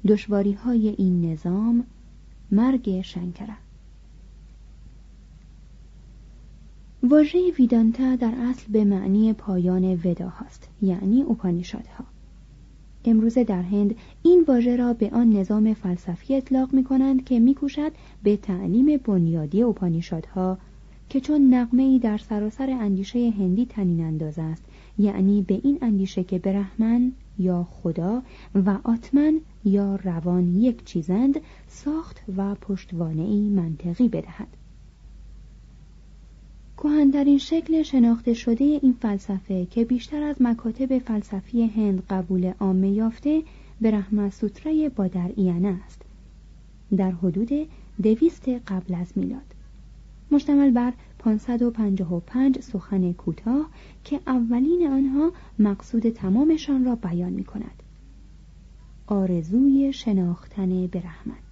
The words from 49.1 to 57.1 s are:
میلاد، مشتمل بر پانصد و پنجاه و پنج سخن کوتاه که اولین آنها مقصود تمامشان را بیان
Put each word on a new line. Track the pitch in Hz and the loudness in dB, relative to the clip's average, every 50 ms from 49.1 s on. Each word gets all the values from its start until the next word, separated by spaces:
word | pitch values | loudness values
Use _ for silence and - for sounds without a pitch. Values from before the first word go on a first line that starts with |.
| - | -6
میلاد، | 190 185 180 - 269 - - - - - - - - - - - - - - - - - - | -6 -6 -6 -8 -10 -14 -18 -20 -20 -20 -20 -20 -20 -20 -20 -20 -20 -20 -20 -20 -20 -4 0
مشتمل | 294 285 285 302 285 285 285 277 | 0 0 2 4 4 4 6 6
بر | 233 247 240 247 240 - - - - - | 4 4 2 0 -4 -6 -16 -20 -20 -4
پانصد | - 233 214 214 - - 240 233 | -2 0 0 0 -2 -4 -2 0
و | 240 240 | 0 -2
پنجاه | 226 226 220 202 196 190 190 160 175 | 0 -2 -2 -2 0 -2 -2 -4 -4
و | 170 | -6
پنج | 170 - - 247 262 277 262 - | -6 -6 -2 0 2 2 0 0
سخن | - - - 190 - - 208 196 180 175 175 | -4 -8 -8 -10 -6 -4 -2 0 0 0 -2
کوتاه | - - - 156 - - 226 247 285 311 311 - - - - - - - | -4 -6 -8 -8 -6 -4 -2 -2 -2 -2 -4 -10 -20 -20 -20 -20 -20 -8
که | - 285 - - | -8 -8 -6 -4
اولین | - 262 254 233 226 240 240 262 302 349 349 339 | -2 -2 -2 0 0 0 0 2 2 2 2 0
آنها | 294 269 269 277 269 262 285 302 339 349 - - - - - | 0 2 0 0 0 0 0 0 -2 -4 -6 -20 -18 0 2
مقصود | 208 208 196 196 - - - 226 214 233 | 2 2 2 -4 -8 -4 -4 0 0 0
تمامشان | 226 - - 190 190 233 294 311 320 311 302 - 277 262 254 | -2 -2 -2 0 2 2 4 4 2 0 0 -2 0 0 2
را | 254 240 | 0 0
بیان | 233 226 180 | -2 -4 -4